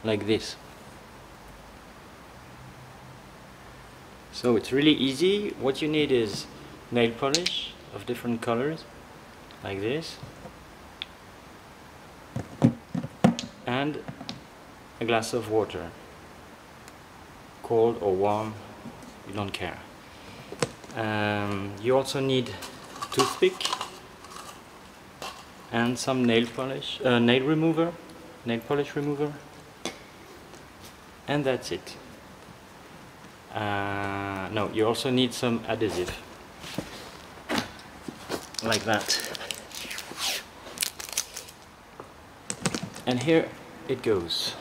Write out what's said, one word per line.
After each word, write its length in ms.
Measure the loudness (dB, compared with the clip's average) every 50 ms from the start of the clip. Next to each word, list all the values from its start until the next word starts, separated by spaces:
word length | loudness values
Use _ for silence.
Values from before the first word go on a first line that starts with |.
| 4
like 220 | 2 2 2 4
this. 300 | 4 2 2 2 -2 -10 -10 -14 -18 -18 -16 -18 -18 -18 -18 -18 -18 -18 -18 -18 -18 -18 -18 -18 -18 -18 -18 -18 -18 -18 -18 -18 -18 -18 -18 -18 -18 -18 -18 -18 -18 -18 -18 -18 -18 -18 -18 -16 -16 -16 -16 -18 -18 -18 -18 -16 -16 -18 -18 -18 -18 -18 -18 -18 -18 -18 -18 -18 -18 -18 -18 -18 -18 -18 -18 -18 -18 -18 -18 -18 -12
So 240 | -10 0 4 6 6
it's 160 | 6 4 4
really 240 | 2 6 8 8 8
easy. 560 | 8 6 2 2 4 6 6 6 6 2 0 -4 0
What 200 | 2 2 2 2
you 80 | 2 2
need 240 | 4 4 4 6
is 360 | 6 6 4 4 0 -4 -6 -8 -12 -16 -16 -16 -16 -16 -10 0
nail 220 | 4 6 6 6
polish 640 | 4 2 0 4 4 4 4 2 -2 -2 -6 -6 -10 -14 -16 -12 -12
of 140 | -10 -4 -4
different 340 | -4 -2 0 0 0 0
colors, 420 | 2 2 2 2 2 0 0 -2 -8 -14 -16 -18 -18 -18 -18 -18 -18 -18 -18 -18 -18 -18 -18 -10 -6
like 180 | -4 -4 -2
this, 360 | 0 0 0 0 -2 -6 -10 -12 -14 -14 -14 -14 -16 -16 -16 -16 -18 -18 -18 -18 -18 -18 -14 -14 -14 -14 -14 -20 -18 -20 -18 -18 -18 -18 -18 -18 -20 -20 -20 -20 -20 -20 -18 -18 -20 -20 -20 -18 -18 -8 -6 -6 -6 -6 -4 4 6 6 6 4 -10 -4 -4 -4 -4 -4 -10 4 6 6 6 6 -4 -10 -12 -10 -4 -2
and 360 | 0 2 2 0 -2 -4 -8 -10 -12 -12 -12 -12 -12 -14 -14 -18 -20 -20 -20 -20 -20 -20 -20 -20 -6 -4
a 60 | 0
glass 300 | 2 2 2 2 0 -2
of 160 | -2 -2 2
water, 400 | 2 2 2 2 -2 -6 -6 -8 -10 -12 -16 -18 -18 -18 -18 -18 -18 -18 -18 -18 -18 -20 -20 -20 -20 -18 -18 -18 -18 -18 -20 -20 -20 -20 -20 -18 -20 -20 -20 -20 -18 -16
cold 400 | -2 2 6 8 8 6 6 4
or 100 | 2 2
warm, 440 | 4 6 6 4 4 4 0 -2 -6 -8 -12 -14 -16 -14 -14 -14 -14 -14 -16 -16 -18 -16 -14 -8
you 80 | -4
don't 180 | -4 -4 -4 -4
care. 240 | -4 -4 -4 -6 -8 -12 -16 -18 -18 -18 -18 -18 -18 -16 -16 -16 -16 -14 -14 -4 -4 -4 -4 -4 -14 -16 -10 -6
Um, 800 | -2 -2 0 2 2 2 2 2 2 2 0 0 -2 -2 -6 -8 -2
you 160 | 2 4 6 6
also 240 | 4 4 0 0
need 300 | 2 4 4 2 2 0 -6 -8 -10 -12 -12 -12 -14 -14 -8 -8 -8 -2
toothpick 560 | 2 2 2 2 4 6 4 4 4 4 -2 -2 -2 -2 -4 -8 -8 -14 -16 -18 -18 -18 -16 -16 -14 -14 -14 -14 -14 -16 -18 -18 -18 -18 -18 -18 -18 -18 -20 -20 -14 -10 -10 -10 -10 -12 -16 -18 -18 -18 -12 -2
and 300 | 2 2 4 4 2 0
some 240 | 0 0 2 4 6
nail 240 | 8 8 6 6 4
polish, 540 | -2 -4 -2 -2 -2 -4 -6 -8 -8 2 4
uh, 160 | 6 8 8
nail 240 | 10 8 8 8 6
remover, 480 | 6 4 6 6 4 6 4 4 2 2 -6 -12 -16 -16 -16 -16 -16 -18 -10 -4
nail 160 | -2 -2 -2
polish 340 | 0 0 2 2 2 0 0
remover, 380 | -2 0 0 0 2 0 0 -2 -6 -14 -16 -18 -18 -18 -20 -20 -10 -10 -10 -10 -10 -16 -18 -20 -20 -20 -18 -18 -18 -18 -18 -18 -18 -18 -20 -20 -18 -18 -18 -18 -18 -20 -20 -20 -16 -2 0
and 160 | 2 2 4
that's 300 | 4 2 2 0 -4 -6
it. 240 | -6 -6 -10 -14 -14 -16 -16 -18 -18 -18 -18 -18 -18 -18 -18 -18 -18 -20 -20 -20 -20 -18 -18 -18 -18 -18 -18 -20 -20 -20 -20 -20 -20 -16 -8 -4
Uh, 960 | 0 2 2 2 2 2 2 0 0 0 0 -2 -2 -2 -2 -2 -4 -4 -2 0
no, 160 | 0 0 2 4
you 140 | 4 4 4
also 220 | 4 2 2 2
need 240 | 4 4 4 4 2
some 280 | 0 2 2 2 2 0 -2
adhesive, 500 | 0 0 2 0 2 0 -2 -2 -4 -8 -10 -14 -16 -18 -18 -18 -16 -14 -12 -8 -8 -8 -8 -8 -12 -14 -14 -14 -14 -16 -16 -16 -16 -16 -8 -2 -2 -2 -2 -2 -8 -14 -16 -16 -18 -12 -12 -12 -12 -12 -10 -6 -6 -6 -6 -6 -8 -4 0
like 220 | 2 2 2 4
that. 340 | 4 2 2 4 2 0 0 0 -4 -6 -6 -6 -6 -6 -8 -8 -12 -10 -10 -8 -8 -8 -8 -8 -10 -8 -4 -2 -2 -2 -2 -6 -8 -16 -16 -16 -14 -6 -4 -4 -4 -4 -8 -10 -4 -2 -4 -4 -4 -6 -12 -12 -14 -16 -18 -20 -20 -20 -20 -20 -20 -16 -16 -16 -16 -16 -20 -20 -20 -20 -20 -8 -8 -6 -2 -2 -2 -2 -2 -6 -6 -10 -4 0
And 160 | 2 2 2 4
here 260 | 6 6 6 6 4 -4 -12 -16 -16 -16 -16 -4 -4
it 120 | -2 0
goes. 540 | 2 2 4 4 2 0 -2 -2 -2 -2 -4 -6